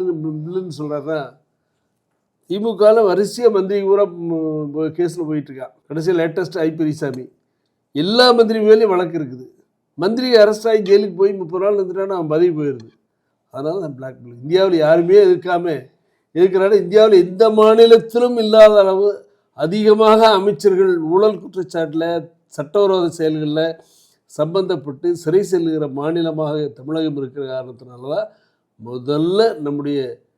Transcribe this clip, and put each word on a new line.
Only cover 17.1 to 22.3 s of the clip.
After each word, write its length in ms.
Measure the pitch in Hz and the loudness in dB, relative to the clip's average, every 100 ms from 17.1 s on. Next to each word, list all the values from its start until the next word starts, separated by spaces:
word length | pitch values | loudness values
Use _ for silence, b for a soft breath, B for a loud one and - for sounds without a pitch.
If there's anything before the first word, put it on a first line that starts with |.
| 196 | 4
எந்த 320 | 175 185 220 | 2 2 2
மாநிலத்திலும் 840 | 214 214 220 226 226 226 240 247 240 | 4 4 6 8 6 4 -2 0 0
இல்லாத 380 | 214 220 214 208 | 2 8 8 8
அளவு 280 | 190 190 202 196 - _ _ - | 4 2 -2 -4 -10 _ _ -8
அதிகமாக 640 | 156 208 214 214 220 220 226 | -4 0 2 4 6 6 6
அமைச்சர்கள் 720 | 202 196 202 202 185 190 175 | 4 0 0 2 2 2 0
ஊழல் 420 | 156 180 214 190 | 0 0 0 0
குற்றச்சாட்டுல, 600 | 190 180 180 175 160 160 165 170 165 | -8 -10 -8 -6 -6 -4 -4 -4 -8